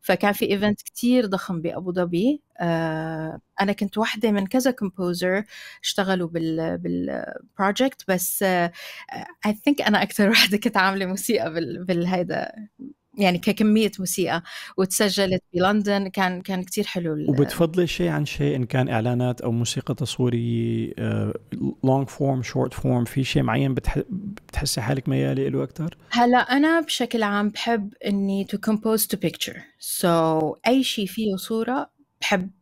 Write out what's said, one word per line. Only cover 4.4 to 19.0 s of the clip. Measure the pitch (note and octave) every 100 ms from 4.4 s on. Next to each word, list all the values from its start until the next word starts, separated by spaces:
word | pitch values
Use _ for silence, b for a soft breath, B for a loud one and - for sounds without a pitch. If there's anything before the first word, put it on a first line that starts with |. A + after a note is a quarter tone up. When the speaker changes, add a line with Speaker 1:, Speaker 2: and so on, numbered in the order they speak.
| G3
Speaker 1:
كذا | C4 C4
composer | B3 G3 - F3+ F3 F3+ F#3+ G#3 B B B
اشتغلوا | - - F#3+ F#3 F3
بال-، | E3+ E3 D#3+ D#3+ F3
بال-، | F3 F3 - C2 - - - -
project، | G3 G3+ C4 - -
بس، | F#3 F#3 -
آه، | F#3+ F3+ E3+ B B B B - - - G#3
I |
think | G#3+ - C#4+ -
أنا | G#3
أكتر | G#3 - G3+
<laughs> |
واحدة | A3+ G3+ G#3
كنت | A3+ G#3+
عاملة | F#3 G3 F#3
موسيقى | F#3+ - G#3+ E3
بال-، | D#3+ E3 F3+ F3+
بالهيدا، | F3 F3 F#3 F3+ - - - G#3+ _ - - _ -
يعني | G3 F3
ككمية | G3 G3 G#3+ G#3+ G#3+ G#3
موسيقى، | F3+ - E3+ D#3+ B B B -
وتسجلت | F#3+ - G#3 F#3+ G3 F#3 _
بلندن. | F3 F3+ G#3+ G3+ G3+ G3
كان، | F#3+ F#3 F3+
كان | F#3+ F#3+
كتير | F3+ G#3
حلو | G3 F#3 E3+
ال- | D3+ D3+
Speaker 2:
وبتفضلي | C3+ C#3+ - E3+ F3 F3
شيء | - F3
عن | D3+ D3
شيء، | - C#3+ C#3+
إن | A#2+
كان | C3 C3
إعلانات | A#2+